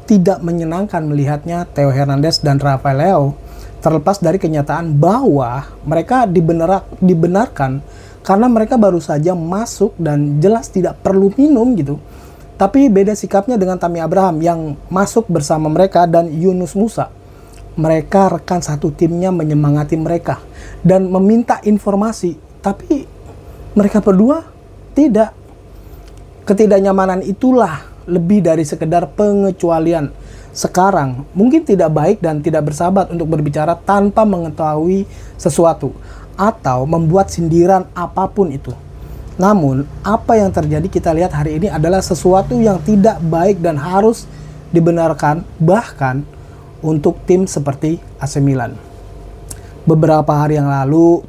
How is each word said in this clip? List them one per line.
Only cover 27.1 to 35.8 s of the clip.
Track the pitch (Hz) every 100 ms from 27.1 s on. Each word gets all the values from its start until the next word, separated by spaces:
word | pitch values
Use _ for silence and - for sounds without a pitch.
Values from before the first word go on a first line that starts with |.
| 185 156
itulah | 190 254 254 196 147 - - -
lebih | 175 170 208
dari | 165 160
sekedar | 151 180 160 170 170 -
pengecualian. | 208 202 196 185 170 165 165 165 147 - - - -
Sekarang | - - 180 190 185 135 123 143
mungkin | 175 240 320 302
tidak | 190 160
baik | 156 160 214
dan | 170 151
tidak | 156 156 151
bersahabat | 147 175 196 175
untuk | 170 156
berbicara | 160 151 151 156 170
tanpa | - 202 202 202
mengetahui | 214 180 165 147 156 151 165 196 196 - - -
sesuatu | 170 147 165 151